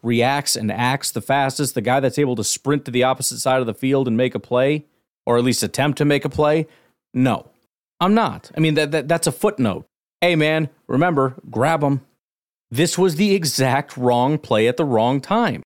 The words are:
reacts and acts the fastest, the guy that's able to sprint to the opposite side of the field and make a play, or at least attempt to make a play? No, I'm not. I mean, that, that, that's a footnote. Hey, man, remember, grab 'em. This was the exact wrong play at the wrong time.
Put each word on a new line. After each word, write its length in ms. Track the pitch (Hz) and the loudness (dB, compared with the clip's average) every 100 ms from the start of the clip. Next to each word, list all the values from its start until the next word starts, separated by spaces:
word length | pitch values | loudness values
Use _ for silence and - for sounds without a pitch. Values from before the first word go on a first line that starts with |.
reacts 540 | 117 117 120 139 143 - | 0 2 2 0 -2 -4
and 160 | 110 | -4
acts 400 | 101 120 135 - | -2 -2 -2 -4
the 100 | - | -8
fastest, 540 | - 139 135 131 139 - | -2 0 0 -2 -4 -4
the 60 | |
guy 180 | 113 131 | 0 0
that's 180 | 135 131 | 0 0
able 180 | 143 120 | -2 -2
to 60 | |
sprint 420 | 104 - 135 147 - | -4 -6 -2 -2 -2
to 60 | |
the 120 | 123 | 0
opposite 360 | 123 127 - 123 | 0 0 -4 -4
side 200 | 135 131 | -2 0
of 60 | 120 | -2
the 80 | |
field 340 | 104 135 135 131 | -4 0 0 0
and 80 | 113 | 0
make 180 | 127 | 0
a 60 | 120 | -2
play, 460 | - 123 135 151 147 _ _ _ - | -4 0 0 -2 -6 _ _ _ -2
or 120 | 120 | 0
at 60 | |
least 200 | 123 - | 2 0
attempt 340 | 104 - 143 143 | -2 -2 -2 0
to 80 | 147 | 0
make 180 | 143 | 0
a 60 | 143 | -2
play? 360 | 139 151 156 160 _ _ _ _ | -2 0 0 -2 _ _ _ _
No, 360 | 123 131 107 - _ _ _ _ _ | 0 0 0 -6 _ _ _ _ _
I'm 140 | 180 | 0
not. 380 | 214 208 139 - - | 2 0 -4 -12 -2
I 60 | |
mean, 140 | 160 151 | 0 2
that, 160 | 151 | 0
that, 160 | 156 143 | -2 0
that's 200 | 165 165 | 0 0
a 40 | |
footnote. 540 | - 214 - 120 90 - _ _ _ | 0 -2 0 -2 -2 -10 _ _ _
Hey, 140 | 175 170 | 0 2
man, 340 | 151 160 151 _ _ | 2 2 -2 _ _
remember, 480 | 127 175 151 135 123 - | 0 2 2 0 -2 -10
grab 340 | 110 135 165 | -2 0 2
'em. 180 | 143 139 _ _ _ _ _ _ _ | 0 -2 _ _ _ _ _ _ _
This 260 | 117 165 - | -2 -2 2
was 180 | 185 151 | 0 2
the 180 | 208 | 2
exact 640 | 196 160 - 131 135 143 - | 2 0 0 0 0 -2 -2
wrong 400 | 123 120 127 151 | 2 2 2 0
play 300 | - 110 113 | 0 2 2
at 100 | 123 | 0
the 80 | 156 | 0
wrong 340 | 117 117 139 | 2 2 0
time. 420 | 139 214 233 123 | -2 0 0 -4